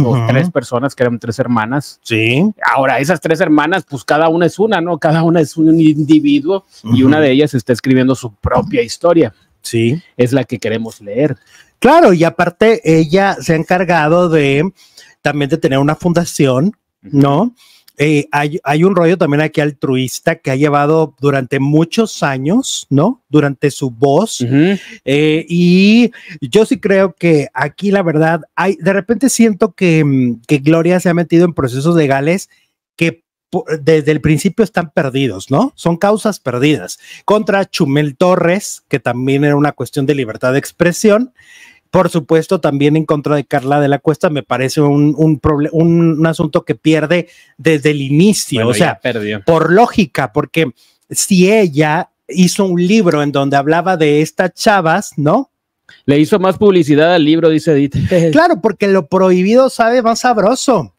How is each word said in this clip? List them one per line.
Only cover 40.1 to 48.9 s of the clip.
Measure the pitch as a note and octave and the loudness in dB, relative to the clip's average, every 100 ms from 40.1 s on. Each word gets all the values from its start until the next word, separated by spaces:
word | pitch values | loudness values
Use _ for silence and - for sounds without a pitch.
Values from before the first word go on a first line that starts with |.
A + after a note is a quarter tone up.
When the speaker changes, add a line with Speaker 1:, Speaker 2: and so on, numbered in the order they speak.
| C#3+ | -2
Speaker 1:
libertad | A2+ A2 B2+ | -4 -4 -2
de | C3+ | -2
expresión. | - - E3+ E3+ A3 G#3 B3+ _ _ - - _ _ | -4 -2 -2 2 2 2 -2 _ _ -20 -20 _ _
Por | F#3 F3+ | -2 0
supuesto, | E3+ C#3 D#3+ D#3+ F#3+ | -2 0 -2 0 -2
también | D3+ C#3 C#3+ D#3 | -2 0 0 0
en | D#3 | 0
contra | D3+ C#3+ D3 | -2 -2 -4
de | B2+ | -2
Carla | C#3+ C3 D3 | -4 0 0
de | C#3+ | 0
la | C#3+ | 0
Cuesta, | - D3 F#3 | -2 0 -2
me | D3 | -2
parece | - B2 C3 D#3 | -4 -4 -2 0
un, | C#3+ C#3+ D3 D3 | 2 2 2 2
un | D#3+ D3+ | 0 0
proble-, | D#3 D3 D3+ | 0 -2 -2
un, | D#3+ E3+ E3+ E3 D3+ | 0 2 2 2 2
un | E3 | -2
asunto | D#3+ D#3+ E3 - | -2 -2 -4 -4
que | |
pierde | B2 D#3 D#3 D3 F3 E3 _ _ - | -4 0 0 0 -2 -4 _ _ -4
desde | C#3+ D#3 C#3+ | -2 0 0
el | D3 | -2
inicio, | C3+ D3 G3+ - - B2 | 0 2 2 0 -4 -2
Speaker 2:
Bueno, | A2+ | -2
Speaker 1:
o | |
sea, | A#2+ D#3+ | 0 0